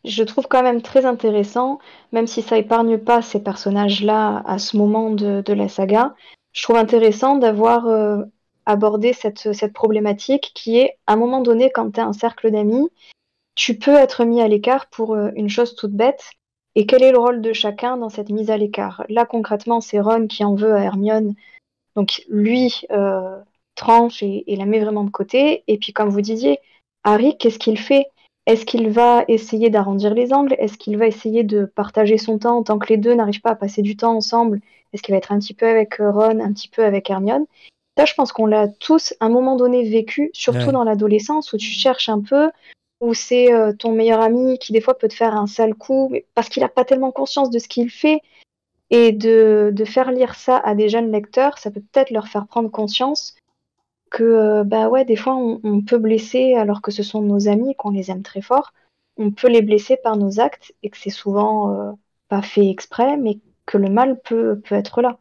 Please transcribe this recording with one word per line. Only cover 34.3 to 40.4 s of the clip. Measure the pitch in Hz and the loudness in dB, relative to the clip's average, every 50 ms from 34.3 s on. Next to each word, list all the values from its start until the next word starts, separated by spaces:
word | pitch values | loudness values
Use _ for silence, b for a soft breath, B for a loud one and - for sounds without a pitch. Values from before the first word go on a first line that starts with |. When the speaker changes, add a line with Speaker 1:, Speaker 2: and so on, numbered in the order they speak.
| 233 233 233 226 208 202 b b b b b b | 0 0 0 0 -2 -4 b b b b b b
Speaker 1:
Est-ce | - 202 | -16 -14
qu'il | - - | -4 -2
va | 196 190 | -2 -2
être | 190 - | 0 -2
un | 202 208 | -4 -4
petit | 208 - 208 | -4 -6 -6
peu | _ 233 226 | _ 0 2
avec, | 226 220 214 214 - - | 2 2 0 0 -4 -2
euh, | 208 208 | -2 0
Ron, | 202 208 214 226 226 220 | 2 2 2 2 2 0
un | 220 202 | -2 -4
petit | 208 202 - _ | -6 -6 -8 _
peu | _ - 226 | _ 0 0
avec | 208 196 196 196 - | 2 0 -2 -4 -4
Hermione ? | 196 190 196 202 240 285 302 b b b b b b _ _ _ _ - | -4 -2 -2 -2 0 -2 -2 b b b b b b _ _ _ _ 2
Ça, | 294 | 2
je | 302 - | 2 2
pense | - 277 226 | -2 -2 -2
qu'on | - - 220 | 0 -2 0
l'a | 214 214 214 208 | 2 2 2 2
tous, | 208 202 _ - - 311 320 - - - _ | 0 -4 _ 0 2 2 2 2 -2 -6 _
à | 226 | 0
un | 220 | 2
moment | 233 247 254 262 269 | 2 2 2 2 2
donné, | 247 247 247 247 247 240 220 | 2 2 2 2 0 0 2
vécu, | 214 226 220 220 - - 294 311 | 0 0 -2 -2 -4 -4 -4 -4
surtout | - - | -4 -4